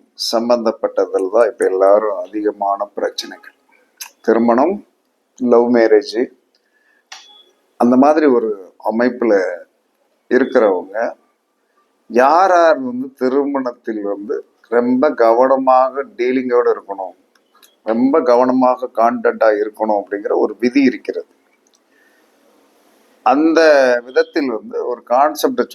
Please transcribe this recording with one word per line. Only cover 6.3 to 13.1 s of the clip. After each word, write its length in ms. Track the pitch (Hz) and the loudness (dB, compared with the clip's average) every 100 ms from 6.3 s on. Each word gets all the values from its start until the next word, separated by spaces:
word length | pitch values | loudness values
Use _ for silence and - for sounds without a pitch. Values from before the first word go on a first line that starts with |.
| _ _ _ _ _ _ _ _ - - _ _ _ _ - | _ _ _ _ _ _ _ _ -20 -20 _ _ _ _ -2
அந்த 180 | 120 127 | 2 4
மாதிரி 260 | 143 156 151 120 | 4 4 2 2
ஒரு 120 | 113 101 90 _ - | -2 -6 -12 _ -6
அமைப்புல 480 | 110 123 - 117 101 92 87 80 _ _ _ _ _ _ | -2 -2 -2 0 0 0 -8 -14 _ _ _ _ _ _
இருக்கிறவங்க 680 | 123 131 131 107 90 90 104 117 - _ _ _ _ _ _ _ _ - | -2 0 2 2 0 -6 -8 -8 -10 _ _ _ _ _ _ _ _ -4
யார் 420 | 113 131 160 190 180 | 2 4 4 4 4
யார் 220 | 165 143 127 | 4 2 -4
வந்து 200 | 123 131 | -8 -10